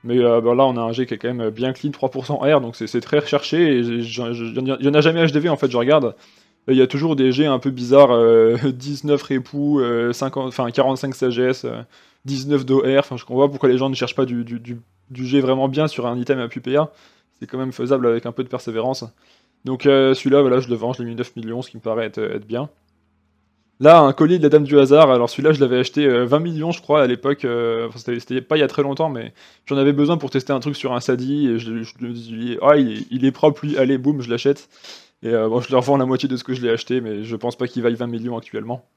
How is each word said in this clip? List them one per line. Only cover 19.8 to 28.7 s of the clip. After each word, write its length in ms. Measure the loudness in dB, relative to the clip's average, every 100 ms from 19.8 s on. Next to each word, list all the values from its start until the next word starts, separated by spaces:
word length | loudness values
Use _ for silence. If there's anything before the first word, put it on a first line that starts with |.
| 4
euh, 260 | 6 4
celui-là, 280 | 2 4 4
voilà, 180 | 4 2
je 100 | 0
le 60 | -4
vends, 180 | -4
je 80 | -6
l'ai 80 | -8
mis 60 | -8
neuf 200 | -10 -10
millions, 280 | -10 -10
ce 80 | -12
qui 60 | -12
me 40 |
paraît 240 | -6 -4 -4
être, 140 | -6
être 260 | -6 -8 -8
bien. 240 | -8 -8 _ _ _ _ _ _ _ _ _ _ _
Là, 180 | 8 8
un 140 | 8
collier 240 | 4 2 4
de 60 |
la 40 | 6
Dame 160 | 6
du 160 | 6 4
Hasard, 320 | 8 8 8
alors 180 | 6 2
celui-là, 220 | 0 0
je 80 | 2
l'avais 180 | 2 2
acheté, 280 | 0 0 2
euh, 180 | 2
vingt 160 | 2 0
millions, 320 | 0 -4 -6
je 100 | -6
crois, 200 | 0 2
à 60 | 2
l'époque, 360 | 0 -2 -2
euh, 460 | -2 -2 -2 -2 -6
enfin, 100 | -10
c'était, 220 | -8 -8
c'était 180 | -4 -6
pas 160 | -2 0
il 60 |
y 20 |
a 60 |
très 140 | 0